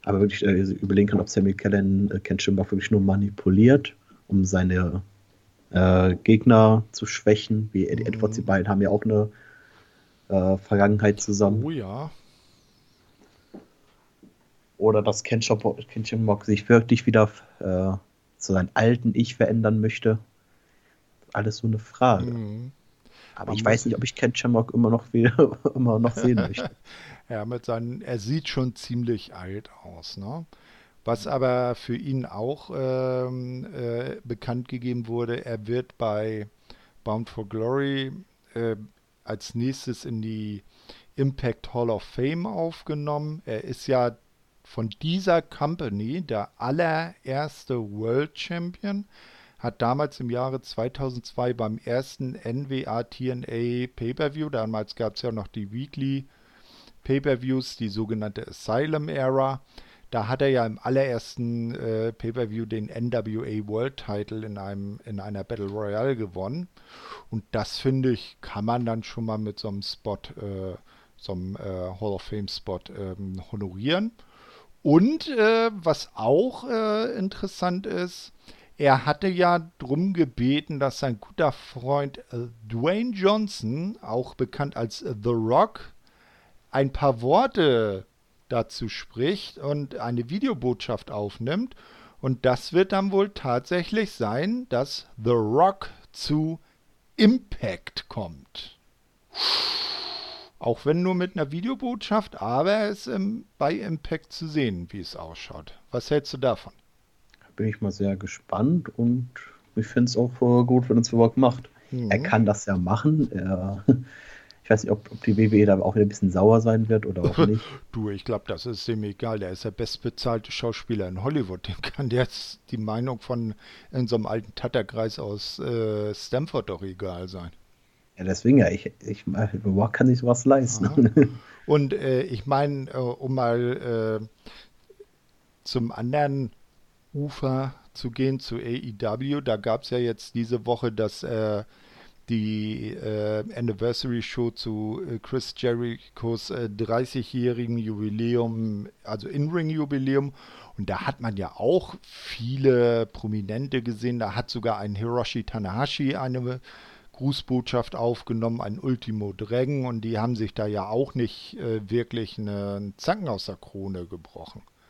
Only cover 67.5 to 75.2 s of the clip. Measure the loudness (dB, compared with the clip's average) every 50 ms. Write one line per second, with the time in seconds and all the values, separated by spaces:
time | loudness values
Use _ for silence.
67.5 | -4 -4 -4 -4 -6 -4 -2 0 0 2 2 0 0 -2 -4 -14 -20 _ -16 -12
68.5 | -8 -4 -2 -2 -2 0 0 -2 -4 -4 -6 -10 -8 -6 -6 -4 -4 -4 -4 -6
69.5 | -8 -8 -8 -8 -8 -8 -8 -10 -10 -8 -6 -6 -6 -6 -8 -14 -14 -12 -10 -8
70.5 | -8 -6 -8 -8 -10 -12 -16 -20 -20 _ _ _ _ -16 -12 -10 -8 -6 -6 -8
71.5 | -8 -8 -8 -8 -6 -6 -6 -8 -8 -6 -6 -4 -4 -6 -6 -8 -8 -6 -6 -8
72.5 | -8 -10 -8 -8 -8 -8 -10 -12 -12 -10 -8 -8 -8 -8 -8 -8 -8 -10 -10 -10
73.5 | -8 -8 -6 -8 -6 -4 -2 0 0 0 0 -4 -6 -12 -20 -20 -20 -20 -20 -20
74.5 | -20 -20 -20 _ -12 _ 4 6 8 8 8 6 2 0